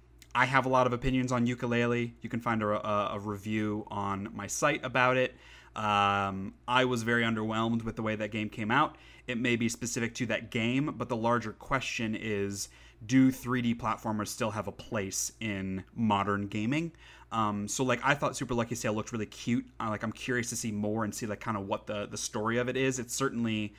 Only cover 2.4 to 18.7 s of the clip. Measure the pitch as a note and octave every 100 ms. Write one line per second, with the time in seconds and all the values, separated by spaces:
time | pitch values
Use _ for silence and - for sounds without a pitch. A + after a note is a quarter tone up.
2.4 | A#2+ A2+ G#2 G#2 G#2+ G#2 G2+ G#2 G#2 G2+
3.4 | G#2+ A2 G#2+ G#2 G2+ G2+ G2+ G2 G2+ -
4.4 | G2+ - D3+ D#3 C3 B2+ B2+ C3 B2+ -
5.4 | - - - A2 G#2+ G2+ G2+ G2+ G2 F#2+
6.4 | G2+ - - B2+ B2+ A#2+ A2+ A#2+ A2+ A2
7.4 | A2 A2 A2+ A#2 A2+ A2+ A2 G#2+ G#2+ A2
8.4 | G#2 - A2 C3+ - - - - - A#2
9.4 | B2 A#2 A#2 - A#2 B2 A#2 - A#2 G#2
10.4 | A2+ A#2 A#2 C3 D3+ A2+ A#2 A#2 A#2 A#2+
11.4 | G#2+ - - C3+ - - A2 A2 A2 G2+
12.4 | G2+ G2 - - - - A2 C3 C3 C3
13.4 | A#2+ B2 A#2 A#2 A2 G#2+ A2+ G#2+ G2+ -
14.4 | A2+ G#2+ G2 - - A2 G2 - - -
15.4 | A2 G2 F#2+ F#2+ - - A2 G2+ G2+ G2+
16.4 | G2+ G#2+ A2 D3+ E3 - - - - A2+
17.4 | G#2+ G#2 G#2 - B2+ A#2+ C3+ C#3+ C#3+ -
18.4 | C3+ A#2+ A2+